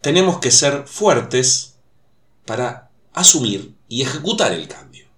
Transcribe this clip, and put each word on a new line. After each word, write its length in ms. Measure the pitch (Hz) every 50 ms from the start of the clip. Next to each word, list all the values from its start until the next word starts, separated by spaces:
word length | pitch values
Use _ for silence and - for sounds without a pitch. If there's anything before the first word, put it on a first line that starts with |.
Tenemos 380 | - 147 147 180 185 185 175 -
que 120 | - 127
ser 360 | 120 - - 143 143 143 143
fuertes 880 | - - - 208 208 151 120 107 - - 127 127 127 - - - - _ _ _ _ _ _ _ _ _ _ _ _ _ _ _
para 440 | - 110 113 123 120 - - - _ _ _ _ _ _
asumir 640 | - 180 - - 156 127 107 101 - - - - _ _ _
y 140 | 117 120 131
ejecutar 500 | 127 127 156 147 185 240 220 202 113 90
el 140 | 82 76 -
cambio 400 | - - - - - - - _ _